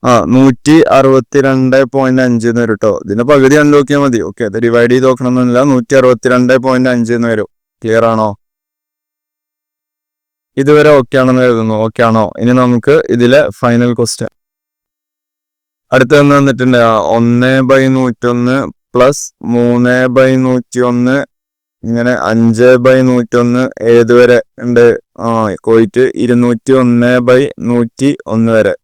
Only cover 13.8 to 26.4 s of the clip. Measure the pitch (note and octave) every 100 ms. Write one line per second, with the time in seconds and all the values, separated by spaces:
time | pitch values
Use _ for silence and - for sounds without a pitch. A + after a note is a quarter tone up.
13.8 | B2 A#2+ A#2 - A2+ _ _ _ _ _
14.8 | _ _ _ _ _ _ _ _ _ _
15.8 | _ B2+ B2+ D3 C#3+ C#3+ C#3 A#2+ B2+ B2
16.8 | A#2 A2 D#2+ A2+ A#2 A#2+ B2+ C3 B2+ C3+
17.8 | C3+ C3 B2+ A#2 B2 A#2+ B2 C3+ G#2 -
18.8 | _ B2 B2+ C#3+ - _ F2 A#2+ A#2+ A#2+
19.8 | B2 B2 B2+ B2 C3 C3 C3 B2+ A#2+ B2
20.8 | B2 A#2+ B2 C3+ - _ _ _ _ _
21.8 | - A#2 A#2+ A#2+ D2+ A2 A2+ A2+ B2 B2+
22.8 | B2 C3 B2+ B2 A#2 A#2+ A#2+ B2 B2+ -
23.8 | A2+ A#2 A2+ A#2+ A#2+ A#2+ - - A#2+ A#2+
24.8 | A#2+ A2 _ - A2+ A#2 A2 F2+ - A2+
25.8 | A2+ - B2+ - A#2+ A#2+